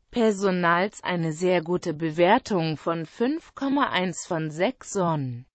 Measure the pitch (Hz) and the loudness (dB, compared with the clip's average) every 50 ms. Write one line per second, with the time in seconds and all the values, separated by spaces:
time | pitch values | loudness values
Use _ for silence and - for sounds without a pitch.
0 | _ _ - 247 226 220 208 190 202 196 185 180 175 165 170 175 190 214 - - | _ _ -2 0 2 2 2 2 0 0 2 2 4 4 4 4 2 0 -4 -6
1 | - - 180 175 165 160 151 156 180 180 180 175 160 170 180 175 - 180 151 147 | -6 -4 -2 -2 -2 -2 -2 0 2 2 2 2 2 0 -2 -2 -2 -4 -4 -4
2 | 165 160 151 165 175 180 214 254 - - 214 175 165 160 156 - - 175 165 165 | -4 -2 2 4 4 6 6 4 2 0 -2 0 0 0 -2 -4 -4 -4 -4 -4
3 | 160 - - - 226 262 302 330 - - - - 277 277 269 285 262 - - 180 | -6 -8 -4 -2 -2 -2 -2 -4 -8 -12 -10 -6 -4 -2 0 0 0 0 0 0
4 | 180 190 160 - - - 180 160 160 156 151 160 185 233 262 - - - - 196 | -2 -2 -4 -6 -6 -6 -4 -4 -4 -4 -2 0 0 0 -2 -4 -10 -8 -4 -2
5 | 180 170 160 151 135 127 120 120 127 _ | 0 0 0 -2 -2 -4 -6 -10 -12 _